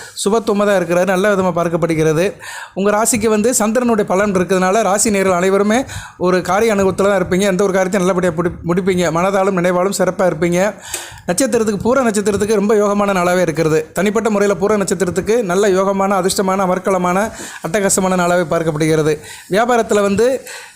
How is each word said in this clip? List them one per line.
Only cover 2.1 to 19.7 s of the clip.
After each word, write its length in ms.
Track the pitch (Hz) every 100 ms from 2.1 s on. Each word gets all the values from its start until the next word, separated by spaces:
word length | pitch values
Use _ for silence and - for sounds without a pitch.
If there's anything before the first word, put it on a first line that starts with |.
| 156 196 - - - -
உங்க 180 | - 202
ராசிக்கு 360 | 208 226 240 220
வந்து 260 | 214 220 262
சந்திரனுடைய 440 | 220 233 240 220
பலன் 300 | 208 190 208
இருக்கிறதுனால 480 | 185 175 190 185 214
ராசி 280 | 190 202 233
நேயர்கள் 260 | 196 190 175
அனைவருமே 500 | 190 196 202 233 262 - - -
ஒரு 240 | 180 185
காரிய 340 | 170 190 233 202
அனுகூலத்துல 340 | 190 180 202
தான் 120 | 196
இருப்பீங்க. 200 | 180 185
எந்த 220 | 202 180
ஒரு 100 | 202
காரியத்தையும் 340 | 185 185 196 180
நல்லபடியா 240 | 180 180
புடி-, 360 | 165 170 - 165
முடிப்பீங்க. 440 | 180 190 180 170
மனதாலும் 480 | 165 190 196 190 185
நினைவாலும் 340 | 180 180 185 196
சிறப்பா 340 | 185 180 185
இருப்பீங்க. 420 | 156 175 175 208 196 - - - - -
நட்சத்திரத்துக்கு, 720 | 180 262 226 220 196 220 269
பூர 60 |
நட்சத்திரத்துக்கு 540 | 233 208 202 202 208 214
ரொம்ப 200 | 208 214
யோகமான 380 | 208 208 202
நாளாவே 280 | 190 175 185
இருக்கிறது. 500 | 170 147 156 156 156
தனிப்பட்ட 360 | - 202 214 220
முறையில 300 | 208 202 185
பூர 180 | 196 214
நட்சத்திரத்துக்கு 640 | 190 180 185 175 185 233
நல்ல 260 | 196 180 208
யோகமான, 460 | 185 196 196 196 196
அதிர்ஷ்டமான, 480 | 180 185 190 190
அமர்க்களமான, 680 | 185 185 190 185 180 185 214 - - - 165
அட்டகாசமான 480 | 214 196 202 190 185
நாளாவே 300 | 175 175 165
பார்க்கப்படுகிறது. 680 | 170 165 151 160 156 151 151 - - -
வியாபாரத்துல 520 | 185 233